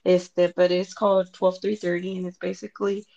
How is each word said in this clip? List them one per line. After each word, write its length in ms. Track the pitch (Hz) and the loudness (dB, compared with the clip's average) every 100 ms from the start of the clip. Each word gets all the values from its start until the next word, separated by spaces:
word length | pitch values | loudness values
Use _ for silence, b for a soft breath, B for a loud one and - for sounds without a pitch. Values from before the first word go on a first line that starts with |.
Este, 480 | 185 180 180 - 175 | 2 2 2 0 0
but 160 | 180 180 | 2 2
it's 220 | 180 190 | 2 -2
called 400 | - 208 190 185 | -2 2 2 0
twelve 260 | - 185 185 | 0 0 0
three 140 | 196 214 | -4 -4
thirty, 400 | 175 175 185 190 | -2 -4 -4 -8
and 80 | 180 | -8
it's 100 | 180 | -8
basically 680 | 180 190 208 - 202 196 - | -8 -8 -12 -6 -4 -4 -8